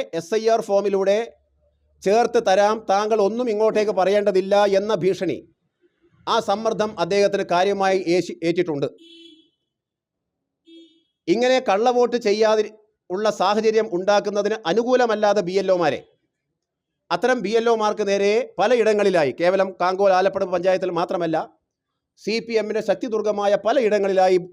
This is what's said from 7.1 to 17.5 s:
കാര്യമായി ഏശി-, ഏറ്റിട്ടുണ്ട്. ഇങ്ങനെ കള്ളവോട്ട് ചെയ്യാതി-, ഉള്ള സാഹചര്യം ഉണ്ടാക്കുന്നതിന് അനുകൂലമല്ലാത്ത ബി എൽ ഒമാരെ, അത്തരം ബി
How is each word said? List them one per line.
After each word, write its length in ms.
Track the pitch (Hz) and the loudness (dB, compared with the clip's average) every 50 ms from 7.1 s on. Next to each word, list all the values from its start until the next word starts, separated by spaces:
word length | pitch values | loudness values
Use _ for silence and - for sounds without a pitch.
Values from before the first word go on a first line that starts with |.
| 196 202 202 196 196 190 190 - | 2 2 2 2 0 -2 -2 0
കാര്യമായി 460 | 180 175 185 202 202 202 190 190 190 190 - 165 175 | 0 0 2 0 0 0 0 0 0 0 0 0 0
ഏശി-, 200 | 185 226 - 196 - 165 170 | 0 0 -4 -8 -6 -4 -2
ഏറ്റിട്ടുണ്ട്. 380 | 170 180 175 175 151 143 151 - - - - - - - - 330 - 320 _ _ _ _ _ _ _ _ _ _ _ _ _ _ _ _ _ _ _ _ _ _ _ _ _ 330 330 330 330 _ _ _ _ _ _ _ _ - | -2 -2 -2 -2 -2 -4 -4 -6 -8 -12 -20 -20 -20 -20 -20 -20 -20 _ _ _ _ _ _ _ _ _ _ _ _ _ _ _ _ _ _ _ _ _ _ _ _ _ _ _ -20 -20 -20 _ _ _ _ _ _ _ _ -2
ഇങ്ങനെ 300 | 180 226 247 254 262 254 254 247 | 0 0 2 2 0 0 0 0
കള്ളവോട്ട് 480 | 190 202 226 254 240 247 247 240 240 240 233 208 | 0 2 2 2 2 2 0 0 0 -2 -2 -2
ചെയ്യാതി-, 440 | 202 214 220 214 220 220 214 208 - _ _ _ _ _ _ _ 175 | 0 2 2 2 2 0 0 -4 -8 _ _ _ _ _ _ _ -8
ഉള്ള 120 | 196 220 214 - - | -2 -2 -2 0 0
സാഹചര്യം 480 | 180 190 208 220 214 220 220 220 214 220 170 | 0 0 0 2 0 2 2 0 0 0 -4
ഉണ്ടാക്കുന്നതിന് 640 | 175 190 196 202 202 202 208 196 208 202 202 214 214 - 165 | -4 0 2 2 2 2 0 -4 0 0 0 -2 0 -2 0
അനുകൂലമല്ലാത്ത 720 | 175 226 240 247 254 254 247 226 214 214 214 208 202 208 180 170 | 0 0 2 2 2 2 2 2 2 2 2 2 2 2 0 0
ബി 80 | 185 196 | -2 -2
എൽ 80 | 190 190 185 | 0 2 2
ഒമാരെ, 260 | 175 170 147 127 - - _ _ _ _ _ _ _ _ _ _ _ _ _ _ _ _ _ _ _ _ _ 170 | 2 2 0 -2 -2 -8 _ _ _ _ _ _ _ _ _ _ _ _ _ _ _ _ _ _ _ _ _ -6
അത്തരം 240 | - - 240 254 254 185 | -2 0 -2 -2 -2 -2
ബി 60 | 196 | -2